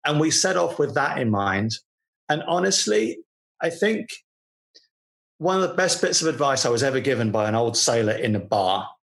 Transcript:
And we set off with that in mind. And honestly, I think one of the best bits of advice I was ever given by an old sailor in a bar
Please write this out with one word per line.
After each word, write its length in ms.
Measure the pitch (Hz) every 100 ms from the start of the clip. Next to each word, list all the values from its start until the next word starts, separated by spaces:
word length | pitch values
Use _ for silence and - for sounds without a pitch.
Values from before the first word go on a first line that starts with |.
| 151
And 120 | 151
we 120 | 160
set 260 | 156 190 180
off 220 | 170 -
with 160 | 143
that 240 | 143 143 -
in 120 | 117
mind. 420 | 101 101 95 110 - _ _ _ _ -
And 120 | 156 185
honestly, 720 | 175 190 190 - 214 113 - - _ _ _
I 80 | 165
think 400 | 165 208 220 - - _ _ _ _ _ - _ _ _ _ _ _
one 220 | 165 190
of 80 | 175
the 60 |
best 260 | 180 185 -
bits 220 | 175 -
of 60 | 160
advice 360 | 131 139 131
I 40 | 127
was 160 | 117
ever 160 | 139 131
given 320 | 135 127 110
by 160 | 107 107
an 80 | 113
old 200 | 120 117
sailor 360 | - 117 107
in 240 | - 110 104
a 40 |
bar 480 | - 107 92 95 92 -